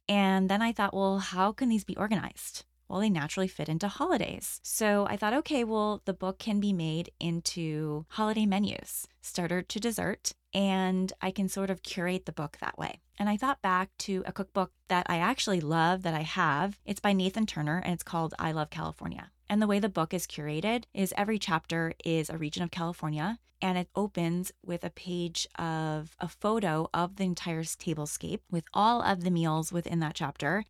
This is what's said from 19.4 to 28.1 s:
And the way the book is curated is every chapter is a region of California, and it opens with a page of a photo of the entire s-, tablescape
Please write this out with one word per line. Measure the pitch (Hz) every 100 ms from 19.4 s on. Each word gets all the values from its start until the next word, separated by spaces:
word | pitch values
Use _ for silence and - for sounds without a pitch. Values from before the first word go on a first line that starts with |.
| -
And | 208
the | 214
way | 202
the | 214
book | 185 160
is | 180 -
curated | - 151 151 202 240 -
is | - 190 -
every | 208 220
chapter | - 165 - 165 165 - 170
is | 165 151
a | 160
region | 151 180
of | 175
California, | 180 170 175 156 151 165 233 _ -
and | 190 180
it | 180 -
opens | 202 180 170 175 180 -
with | 180 175 175
a |
page | - 185 175 175 170 - -
of | 165 160 156 151 156 -
a | 175
photo | - 208 226 190 156 165
of | - 180 196
the | 190
entire | 170 175 160
s-, | 160 -
tablescape | - 151 151